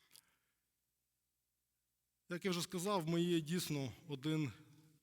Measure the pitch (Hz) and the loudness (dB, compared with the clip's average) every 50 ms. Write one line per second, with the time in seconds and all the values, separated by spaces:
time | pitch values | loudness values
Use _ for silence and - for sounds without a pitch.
0 | _ _ - - - _ _ _ _ _ _ _ _ _ _ _ _ _ _ _ | _ _ -20 -20 -20 _ _ _ _ _ _ _ _ _ _ _ _ _ _ _
1 | _ _ _ _ _ _ _ _ _ _ _ _ _ _ _ _ _ _ _ _ | _ _ _ _ _ _ _ _ _ _ _ _ _ _ _ _ _ _ _ _
2 | _ _ _ _ _ - 175 170 - 196 175 175 151 - - 180 170 208 208 190 | _ _ _ _ _ -10 -6 -2 0 0 0 0 -2 -2 -4 -2 0 2 2 2
3 | 156 160 170 170 170 175 175 165 156 143 175 180 - - 151 139 135 123 98 - | 2 2 4 4 4 4 4 2 2 0 0 -2 0 0 -2 -2 -4 -4 -8 -10
4 | - - 143 131 131 156 156 156 151 123 95 - - - - - - - - _ | -10 -10 -8 -4 -2 0 0 0 0 -2 -4 -8 -18 -20 -20 -20 -20 -20 -20 _